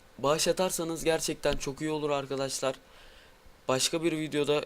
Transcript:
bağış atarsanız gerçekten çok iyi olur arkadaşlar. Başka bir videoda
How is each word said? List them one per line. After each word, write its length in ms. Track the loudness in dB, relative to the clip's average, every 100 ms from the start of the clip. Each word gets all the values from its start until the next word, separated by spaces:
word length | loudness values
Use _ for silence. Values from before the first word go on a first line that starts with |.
| -20 -2
bağış 300 | 0 2 2
atarsanız 560 | 2 0 0 -4 -2
gerçekten 520 | 0 0 0 -2 0 0
çok 240 | -2 -4
iyi 100 | -2
olur 200 | -2 0
arkadaşlar. 680 | -2 -2 -4 -4 -2 -2 -4 -10 -20 -20 -20 -20 -20 -20 -8 0
Başka 340 | 2 2 2
bir 100 | 0
videoda 520 | 0 -2 0 2 2